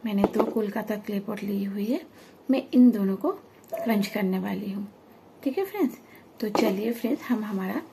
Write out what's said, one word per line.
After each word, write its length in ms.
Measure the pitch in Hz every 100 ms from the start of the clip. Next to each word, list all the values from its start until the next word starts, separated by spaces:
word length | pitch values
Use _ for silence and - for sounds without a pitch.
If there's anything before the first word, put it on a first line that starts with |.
मैंने 180 | 226 202 208
दो 100 | 220
कोलकाता 520 | 226 226 208 220 214 214
क्ले 220 | 208 202
पॉट 220 | 202 208
ली 220 | 202 202
हुई 200 | 196 202
है, 160 | 214 294 - - - - -
मैं 120 | 262 -
इन 160 | 254 247
दोनों 260 | 214 196 190
को 140 | - - - - -
क्रंच 340 | - 240 208 202
करने 320 | 214 190 185
वाली 320 | 190 190 202
हूँ, 140 | 196 202 - - - - -
ठीक 140 | 285 254
है 60 |
फ्रेंड्स। 340 | 392 415 311 - - - - -
तो 80 | 214
चलिए 440 | 208 220 190 220
फ्रेंड्स, 300 | 233 233 302
हम 220 | - 226
हमारा 380 | 208 196 185 233 339